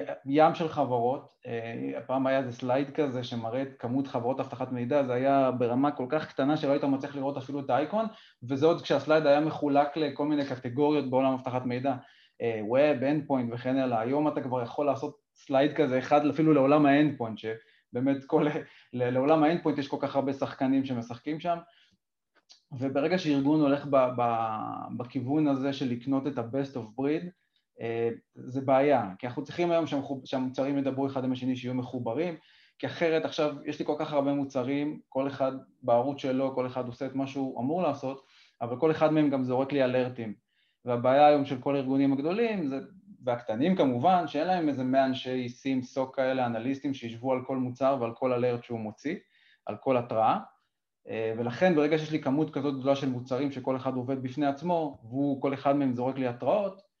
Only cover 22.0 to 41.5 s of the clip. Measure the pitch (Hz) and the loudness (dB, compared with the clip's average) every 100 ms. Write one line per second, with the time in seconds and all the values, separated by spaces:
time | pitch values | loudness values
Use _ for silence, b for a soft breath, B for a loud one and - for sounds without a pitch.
22 | _ _ _ _ _ _ _ 123 139 139 | _ _ _ _ _ _ _ -8 -4 0
23 | 160 180 151 139 139 156 143 139 147 135 | 0 0 2 2 4 4 4 2 2 4
24 | 127 123 117 117 113 107 113 113 - 117 | 4 2 0 0 -2 -4 -6 -8 -8 -10
25 | 120 135 123 151 151 135 139 139 135 120 | -8 -6 -2 2 2 0 -2 -2 -4 -4
26 | 139 135 143 131 117 135 139 135 107 107 | -2 -2 -2 -4 -4 -4 -4 -6 -10 -4
27 | 139 156 175 - _ _ _ - 117 117 | -2 -2 -4 -14 _ _ _ -10 -6 -2
28 | 117 117 _ - 131 127 135 131 143 131 | -2 -4 _ -18 -10 -4 2 4 6 4
29 | 101 92 123 117 135 - 175 170 160 147 | 0 -6 -8 -8 -8 -2 0 2 0 -2
30 | 139 131 - 135 127 127 135 139 135 131 | -4 -8 -6 -4 -2 -2 -2 0 -2 -2
31 | 139 135 127 127 127 123 123 127 123 131 | -2 0 0 0 -2 -2 -2 -4 -4 -4
32 | 120 117 175 160 b b b b 139 - | -2 -2 -2 -6 b b b b -8 0
33 | 165 160 151 - 151 139 - 151 160 151 | 2 2 0 0 -2 -2 -6 -6 -2 -2
34 | 156 147 139 143 139 135 123 143 147 151 | -2 0 2 0 -2 -2 -2 -2 -2 -6
35 | - 131 135 135 135 131 - _ 123 120 | -8 -4 -4 -2 -2 -4 -12 _ 2 2
36 | 131 139 139 131 135 131 127 127 120 120 | 2 -2 -2 0 0 -2 -4 -4 -6 -6
37 | 135 135 135 143 135 123 123 170 170 139 | -6 -4 -4 -4 -4 -4 -2 0 0 -2
38 | 131 139 b b b b 117 123 160 156 | -6 -8 b b b b -6 0 2 4
39 | 156 156 151 139 127 127 135 143 127 127 | 2 4 2 2 0 0 0 2 2 2
40 | 123 123 110 101 _ _ _ _ 120 120 | -2 -4 -8 -10 _ _ _ _ -4 0
41 | 123 135 147 147 135 | 4 8 8 8 2